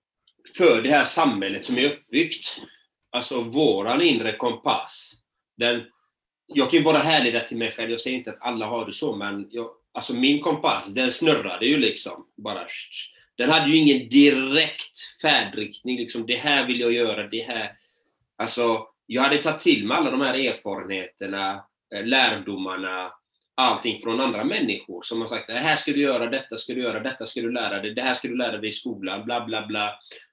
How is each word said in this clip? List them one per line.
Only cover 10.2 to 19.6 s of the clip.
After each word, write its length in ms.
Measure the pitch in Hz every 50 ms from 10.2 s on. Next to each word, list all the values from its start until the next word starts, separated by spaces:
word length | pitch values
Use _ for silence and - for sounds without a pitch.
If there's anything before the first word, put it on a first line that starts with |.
| 127 139 147 147
kompass, 540 | 147 170 151 151 - 147 - - - 101 101
den 160 | 127 127 123
snurrade 560 | 120 - 165 165 147 - - 95 90 92 110
ju, 100 | 131 151
liksom, 500 | 147 120 107 - - - 95 - - - _ _
bara. 300 | - 104 107 101 90 85 - - - - - - - - - - _ _ _ _
Den 140 | - 123 135
hade 200 | 156 165 147 143
ju 60 | 156
ingen 320 | 160 156 143 139 127 123 113
direkt 880 | 123 143 143 143 131 131 131 135 139 156 160 135 - - - - - - - - - - -
färdriktning, 760 | 151 143 123 107 98 - 107 107 101 - - - 123 127 120
liksom, 280 | 117 117 - 117 113
det 100 | 117 123
här 300 | 120 127 147 143 139 123
vill 140 | 123 127 120
jag 120 | 120 120 120
göra, 340 | 120 117 110 104 107 101
det 160 | - 113 113 113
här. 280 | - 117 110 107 101 - _ _ _ _ _ _ _ _ _ _ _ _ -
Alltså, 480 | 107 117 - 120 120 117 113 110 - - _ _ _
jag 160 | - 113 123 127
hade 200 | 117 147 147 -
tagit 180 | 160 143 -